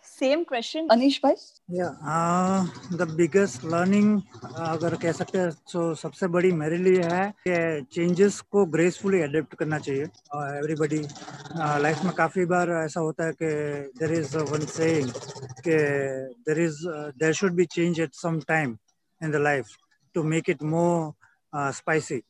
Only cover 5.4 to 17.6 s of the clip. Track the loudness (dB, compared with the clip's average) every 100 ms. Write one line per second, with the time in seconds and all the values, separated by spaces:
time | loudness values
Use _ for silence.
5.4 | 0 -4 -8 -2 -2 -2 -8 -4 0 2
6.4 | 2 2 0 2 4 4 4 0 -2 -4
7.4 | -2 0 0 -2 -6 -2 0 4 4 2
8.4 | -2 2 2 4 2 2 0 2 2 0
9.4 | -2 -4 -2 -2 -2 -4 -4 -10 _ -8
10.4 | -6 -6 -4 -2 0 0 -4 -10 -16 -16
11.4 | -12 -4 0 2 2 2 -2 2 0 2
12.4 | 2 2 2 0 -2 -2 -4 -2 -4 -2
13.4 | -2 -2 -4 -6 -10 -4 -2 0 -2 -2
14.4 | -2 -2 -4 -2 2 2 0 -6 -12 -14
15.4 | -16 -8 0 2 2 0 -2 -4 -10 -10
16.4 | -2 0 0 -2 -8 -8 -10 -2 0 2
17.4 | 0 2